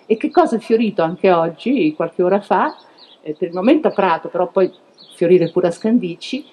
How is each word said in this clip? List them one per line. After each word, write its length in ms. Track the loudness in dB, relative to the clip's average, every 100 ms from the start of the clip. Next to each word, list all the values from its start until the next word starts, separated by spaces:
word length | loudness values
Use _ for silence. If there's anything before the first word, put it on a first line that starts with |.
| -4
e 100 | -2
che 140 | 0
cosa 240 | 0 0
è 60 | 0
fiorito 420 | 0 0 0 0
anche 300 | -2 0 2
oggi, 640 | 2 0 -4 -2 0 0 -2
qualche 260 | -4 -2
ora 160 | 0 0
fa, 380 | 0 0 -2 -6 -18 -20 -20 _
eh, 120 | -14
per 140 | -8 -8
il 60 |
momento 340 | -2 2 2 2
a 20 |
Prato, 380 | 0 0 0 -4
però 180 | -4 -2
poi 260 | 0 -2 -2 _ _ -20 -4
fiorire 340 | 2 4 4
pure 160 | 0 -2
a 60 |
Scandicci, 720 | -2 0 0 -2 -8 -10 -10 -10